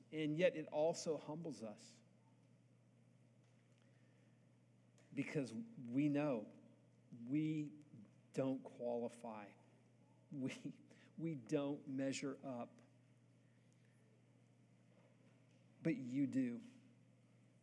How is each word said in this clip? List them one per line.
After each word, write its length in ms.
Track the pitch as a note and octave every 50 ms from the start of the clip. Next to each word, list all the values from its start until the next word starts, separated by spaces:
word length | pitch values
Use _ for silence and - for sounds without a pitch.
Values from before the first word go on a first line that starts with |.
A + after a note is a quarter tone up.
| - - -
and 240 | D#3 D#3 D3+ D3+
yet 180 | D#3 F#3 F3+ -
it 120 | D#3 D#3 -
also 500 | - D3+ D3+ E3 E3 - - F3 D#3 C#3+ -
humbles 360 | - D3+ D#3+ E3+ E3 C3+ G#2+ A2+
us 180 | A2 G#2 - - - - - - - - - - - - - - - - - - - - - - - - - - - - - - - - - - - - - - - - - - - - - - - - - - - - - - - - - - - - - - - - - - - -
because 380 | C3 C#3 - - D#3 C3+ A2+ A2+ A2+ A2+ - - - B2+ A#2
we 180 | A#2+ C3+ D3 D3
know 380 | C#3+ C#3+ D3 D3+ C3 A2 G#2 - - - - - - - - - - - - - - A#2+ A#2 A#2+
we 400 | C3+ D3+ D#3 D#3 D#3 D#3 D3+ D3 - - - - - - - - - - - - -
don't 280 | - C3+ C3+ C3 C3 -
qualify. 840 | - - - A#2+ A#2+ A#2+ A#2+ A#2 A#2 - - - A#2 A2 G#2+ G#2 G2+ - - - - - - - - - - - - - - - - - C#3
We, 140 | B2+ C3+ - - - C#3+ - - - - - - - - - -
we 200 | D3+ E3 D#3+ C#3 A2+ A2
don't 300 | D3+ D3 C#3+ C#3+ D3 C#3+ - D3
measure 480 | C3+ C3+ C3+ C3+ C3 - D3 C#3+ C3+ C3 -
up. 240 | C#3 B2+ A#2+ A#2 - - - - - - - - - - - - - - - - - - - - - - - - - - - - - - - - - - - - - - - - - - - - - - - - - - - - - - - - - - - - - - - -
But 140 | E3 D#3+
you 300 | A#2 C3+ B2 B2 C#3 C#3+
do. 300 | B2+ A#2 C3 C3 A#2+ A#2+ A#2 A2+ - - - - - - - - - - - - - - - - - - -